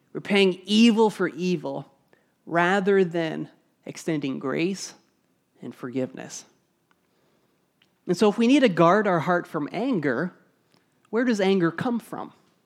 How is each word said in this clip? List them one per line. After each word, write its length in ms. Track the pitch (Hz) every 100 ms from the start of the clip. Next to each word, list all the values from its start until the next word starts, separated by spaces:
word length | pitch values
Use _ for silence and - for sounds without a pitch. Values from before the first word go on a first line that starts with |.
| _
repaying 460 | 143 - 196 196 180 190
evil 440 | 214 233 220 214
for 180 | - 180
evil, 640 | 160 180 170 147 139 - _ _ _ _ _ -
rather 580 | 165 175 202 190 196
than 460 | 180 170 160 156 156 _ _ _ -
extending 540 | - - 156 139 135
grace 560 | 135 143 175 190 - - _ _ _ _ _ _
and 140 | 127 -
forgiveness. 680 | 127 127 127 - - - - _ _ _ _ _ _ _ _ _ _ _ _ _ _ _ -
And 80 | 180
so 140 | 214
if 80 | 202
we 100 | 233
need 120 | 285
to 100 | 254
guard 380 | 165 170 202 208
our 140 | 170
heart 260 | 147 175 -
from 200 | 165 147
anger, 600 | 165 254 214 143 120 185 - _ _ _ _ _ _ _
where 140 | 220
does 180 | 254 208
anger 300 | 190 196 165
come 280 | 165 254 240
from? 340 | - - - _ _ _